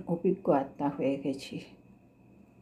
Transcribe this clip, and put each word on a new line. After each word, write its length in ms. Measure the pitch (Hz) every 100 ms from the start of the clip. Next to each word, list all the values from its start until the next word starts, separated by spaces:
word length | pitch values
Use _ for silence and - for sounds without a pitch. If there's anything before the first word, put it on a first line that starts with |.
| -
অভিজ্ঞ 460 | 170 190 - -
আত্মা 360 | 143 135 - 143
হয়ে 280 | - 127 139
গেছি। 440 | 143 131 - - - - - - - - - - - -